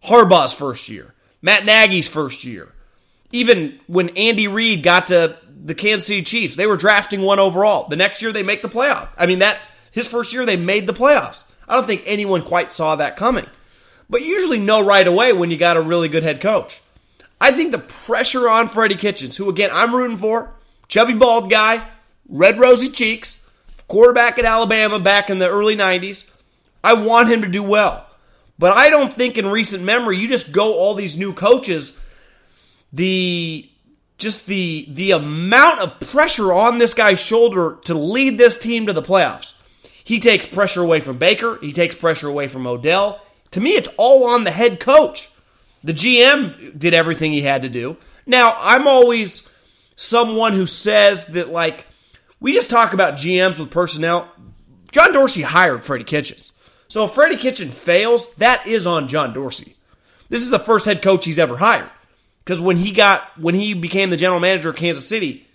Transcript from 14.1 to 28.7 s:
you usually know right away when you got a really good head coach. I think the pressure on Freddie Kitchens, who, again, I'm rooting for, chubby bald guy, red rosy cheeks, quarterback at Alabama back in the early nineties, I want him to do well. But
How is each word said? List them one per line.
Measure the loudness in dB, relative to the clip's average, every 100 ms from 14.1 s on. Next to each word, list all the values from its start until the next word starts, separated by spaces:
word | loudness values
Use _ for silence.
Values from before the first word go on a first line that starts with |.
| -6
you | -2
usually | -2 -2 -2
know | 0 2
right | 4 4 4
away | 4 2
when | 2 0
you | 0
got | 0 0
a |
really | 0 -2 0
good | -2
head | -4 -4
coach. | -2 -2 -4 -18 _ _ _ _ _ _
I | 2
think | 2 -2
the | -6
pressure | -10 -20 -6 -2 -2 0 2
on | 2 0
Freddie | 0 -2 0
Kitchens, | -4 -6 -10 -8
who, | -6
again, | -2 -2
I'm | 0 0
rooting | 0 -4 -4
for, | -4 -4 -6 -20 _ _ _
chubby | 0 2
bald | 4 4 4 2
guy, | 0 0 -2 -6 -20 _ _ _
red | 2 2 4
rosy | 6 4 2
cheeks, | -4 -4 -4 -10 -18 _ _ _ -20 -6
quarterback | 6 6 6 2 2
at |
Alabama | 0 0 0 0 0 0
back | 2 2 0
in | -2
the | 0
early | 0 0 0
nineties, | 0 -2 -4 -14 -18 _ _ _ _ _
I | 2
want | 2 4 4 4
him | 2
to | 0
do | -4
well. | 0 2 0 -2 -16 _ _ _ _ _
But | 2